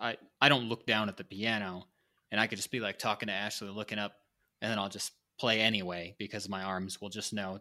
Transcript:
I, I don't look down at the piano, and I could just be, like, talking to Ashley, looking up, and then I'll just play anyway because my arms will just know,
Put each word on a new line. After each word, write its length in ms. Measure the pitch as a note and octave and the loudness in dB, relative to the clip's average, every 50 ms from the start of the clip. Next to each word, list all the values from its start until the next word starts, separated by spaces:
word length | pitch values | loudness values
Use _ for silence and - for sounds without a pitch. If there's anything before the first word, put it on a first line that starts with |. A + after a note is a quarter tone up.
I, 180 | A2+ A#2 A2 - - - _ - | -4 -4 -4 -4 -10 -8 _ 6
I 80 | C3 C#3+ | 8 8
don't 200 | D3 C3 A#2+ A2+ | 8 6 4 0
look 180 | A2+ - - | -2 -2 2
down 220 | - A2 G#2+ G#2+ G#2 | 2 4 4 4 2
at 80 | F#2+ | -2
the 80 | - F#2+ | -6 -10
piano, 640 | - G2 G2 G#2+ A#2 A2+ G#2+ G2+ F#2 F2+ F#2 - _ _ _ _ _ _ _ _ - | -10 -6 -4 0 0 0 0 -2 -4 -6 -8 -12 _ _ _ _ _ _ _ _ -2
and 100 | G#2 G#2+ | 2 2
I 60 | A2+ | 2
could 100 | G#2+ A2 | 2 0
just 140 | F#2+ - - | -4 -4 -4
be, 100 | - B2 | -4 -2
like, 180 | A2 G2 F#2+ - | -2 -2 -2 0
talking 300 | - A2+ G#2 - A2 G#2 | 0 0 0 0 0 -2
to 40 | |
Ashley, 360 | G2 G2 G#2 G#2 - - A2 G2+ | -2 -2 -2 -4 -4 -6 -8 -8
looking 300 | G2 G#2+ G#2 - A2 G#2 | -6 -6 -6 -4 -4 -4
up, 160 | G#2 G2+ - _ _ _ _ _ _ _ _ - | -4 -4 -6 _ _ _ _ _ _ _ _ -6
and 100 | A2 A2 | -2 -2
then 80 | A2+ G#2 | 0 0
I'll 100 | G2 G2+ | -2 -2
just 240 | F#2+ G2+ - - - _ _ _ _ - | -4 -6 -8 -8 -10 _ _ _ _ 0
play 220 | - A#2 A2 G#2+ | 2 4 4 6
anyway 540 | A2 A2+ A2 G2+ F#2 F2 F2 F2 E2+ F2 - - | 6 4 4 2 0 -2 -4 -4 -6 -8 -8 -8
because 300 | G#2 G2 - G#2 F#2+ G2 | -8 -6 -6 -6 -4 -4
my 140 | G2 F#2+ | -4 -2
arms 380 | F#2+ G2 F#2+ F#2 F#2+ F#2+ F#2 - | -2 -2 -2 -2 -2 -4 -6 -8
will 80 | G#2 G2+ | -10 -10
just 240 | F#2+ A2 - - | -8 -6 -6 -4
know, 260 | A2 G#2 G2 F#2+ F#2+ G2+ | -2 -2 -4 -4 -6 -4